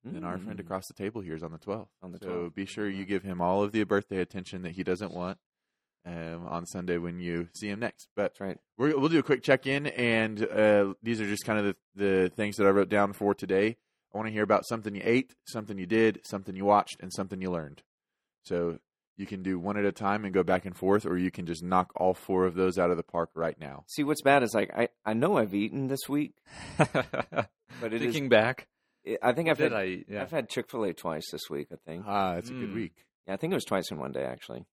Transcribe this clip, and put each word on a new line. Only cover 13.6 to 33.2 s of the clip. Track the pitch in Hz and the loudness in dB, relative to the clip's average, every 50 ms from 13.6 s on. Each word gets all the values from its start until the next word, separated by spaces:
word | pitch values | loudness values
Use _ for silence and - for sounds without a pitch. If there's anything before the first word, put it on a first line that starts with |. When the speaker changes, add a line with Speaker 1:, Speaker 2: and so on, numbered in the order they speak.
| 104 110 117 _ _ _ _ _ _ _ - | 4 2 0 _ _ _ _ _ _ _ -10
Speaker 1:
I | |
wanna | 101 110 110 | -8 -8 -4
hear | 107 107 | 0 0
about | 107 101 107 101 - | 4 4 4 2 4
something | - 120 113 104 107 101 | -2 -6 -6 -6 -8 -8
you | 98 87 | -2 2
ate, | 104 117 127 135 _ - _ _ | 4 4 4 2 _ -14 _ _
something | - - 117 107 104 104 | -10 -10 -10 -8 -8 -8
you | 95 92 | -8 -2
did, | 90 110 113 113 110 101 - _ | 2 4 6 6 6 4 2 _
something | - - 98 95 - 95 | -8 -8 -8 -8 -8 -8
you | 92 98 | 0 4
watched, | 101 104 101 92 - - _ | 6 6 6 4 2 -8 _
and | - 92 | -14 -10
something | - - 98 92 101 92 | -6 -6 -6 -6 -6 -6
you | 92 92 | -4 -2
learned. | 90 85 78 71 73 - _ _ _ _ _ _ _ _ _ _ _ _ _ | -2 -4 -4 -6 -14 -18 _ _ _ _ _ _ _ _ _ _ _ _ _
So | - 92 87 85 85 82 - _ _ _ _ _ _ _ - | -4 -2 0 0 0 -2 -6 _ _ _ _ _ _ _ -12
you | 98 | -10
can | 95 104 95 | -10 -8 -6
do | 92 95 95 90 | -2 -2 -2 -2
one | 82 101 101 | -2 -2 0
at | 104 101 | 2 0
a | 101 | 0
time | 95 - 104 98 101 107 107 | 0 0 -2 -2 -2 -2 -2
and | 98 | 0
go | 90 95 | 0 2
back | 90 85 92 92 - | 2 4 2 0 0
and | 95 87 | -6 -10
forth, | - - 95 101 104 - | -2 2 4 4 4 4
or | - 90 90 | 0 0 0
you | 90 92 | 0 0
can | - - 90 | -2 -4 -6
just | 82 85 80 | -6 -6 -6
knock | 85 90 92 92 90 - - | -2 2 2 2 2 2 -2
all | - 87 92 92 | 0 2 2 2
four | - - - 98 92 92 | 0 -2 0 2 4 4
of | 92 82 | 2 4
those | 90 92 92 90 95 | 2 2 2 4 2
out | 90 87 | 2 2
of | 90 | 2
the | 82 | 0
park | 85 _ - 85 85 - _ | -2 _ -2 -2 -2 -2 _
right | 82 82 82 76 - | -2 -2 -2 -2 -6
now. | 78 69 69 71 - | -12 -14 -14 -14 -16
Speaker 2:
See, | _ - - | _ -2 -2
what's | 147 139 151 147 | 0 0 0 2
bad | - 139 139 143 | 4 6 6 6
is, | 123 107 117 | 6 4 2
like, | 107 101 - - | 0 0 0 0
I, | - 120 - _ _ _ | 0 0 0 _ _ _
I | 107 | -2
know | 110 113 131 180 208 | 0 2 2 4 4
I've | 147 113 98 92 | 2 2 2 0
eaten | 101 104 110 - 139 135 127 | -2 -2 -2 -2 -4 -2 -2
this | 135 135 - - | -4 -4 -4 -4
week, | 139 147 151 - _ _ _ _ - - - - - - | -2 -2 -2 -4 _ _ _ _ -18 -16 -16 -12 2 2
Speaker 3:
<laughs> | 156 - - | 2 4 4
Speaker 2:
but | 143 - - - - - - - - 110 - _ _ _ _ - - | 0 0 0 -4 -6 -6 -2 -2 -4 -4 -4 _ _ _ _ -12 -8
it | 120 110 107 | -6 -4 -2
is | 117 | 0
Speaker 3:
Thinking | 113 123 113 156 139 131 | 0 0 0 0 4 8
back. | 117 107 110 120 131 - - _ _ _ _ _ _ _ _ | 8 8 8 6 0 -4 -10 _ _ _ _ _ _ _ _
Speaker 2:
it, | - 110 - | -4 -4 2
I | - 123 | 2 2
think | 123 151 170 165 | 2 4 2 0
I've | 151 143 | 2 2
Speaker 3:
Did | 151 151 | 2 0
Speaker 2:
had, | 117 107 | 2 0
Speaker 3:
I | 95 | -2
eat? | 95 92 - - - | -2 -4 -6 -8 -8
Yeah. | 101 104 | -8 -8
Speaker 2:
I've | 95 - | -8 -4
had | 165 151 120 - | -4 -4 -4 -2
Chick-fil-A | - 127 117 _ - 120 107 95 82 | -6 -6 -6 _ -4 -2 -2 -2 -2
twice | - - 87 80 78 - - | -4 -4 -4 -4 -4 -6 -8
this | - 76 - - | -10 -10 -8 -6
week, | 78 71 73 _ | -6 -8 -8 _
I | 85 76 _ | -14 -18 _
think. | 80 80 87 101 | -12 -12 -10 -6
Speaker 1:
Ah, | 104 101 101 98 92 87 | -2 0 0 2 0 0
it's | 87 90 120 | -4 -6 -8
a | |
good | 127 127 120 107 | -8 -8 -8 -6
Speaker 3:
Mm. | 95 | -6
Speaker 1:
week. | 113 107 85 _ _ _ _ _ _ | -6 -6 -8 _ _ _ _ _ _